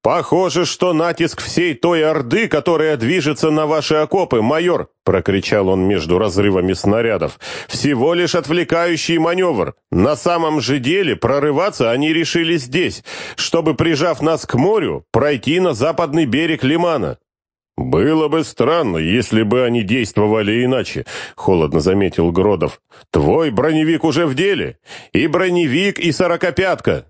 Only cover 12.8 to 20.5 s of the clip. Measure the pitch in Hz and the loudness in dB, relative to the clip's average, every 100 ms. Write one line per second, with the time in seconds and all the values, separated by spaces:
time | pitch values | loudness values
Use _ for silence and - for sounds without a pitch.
12.8 | 151 90 - - - - - 165 156 139 | -2 -4 -14 -14 -14 -8 -2 0 0 0
13.8 | 165 151 170 143 147 156 - 120 160 220 | 0 2 0 0 0 -2 -2 0 2 2
14.8 | 127 71 - 110 143 143 123 170 185 120 | 0 -6 -2 0 2 0 0 0 0 0
15.8 | 139 170 170 151 151 123 165 160 131 160 | -2 0 0 0 0 0 0 -2 0 0
16.8 | 175 156 85 62 _ _ _ _ _ - | 0 -2 -4 -8 _ _ _ _ _ -8
17.8 | 127 147 123 160 156 160 156 - 120 170 | -2 0 2 2 0 -2 -4 -2 0 2
18.8 | 135 82 80 113 113 110 110 123 123 120 | 0 -2 0 0 0 0 2 2 2 0
19.8 | 98 127 110 - 104 110 104 | 0 -2 0 0 2 2 0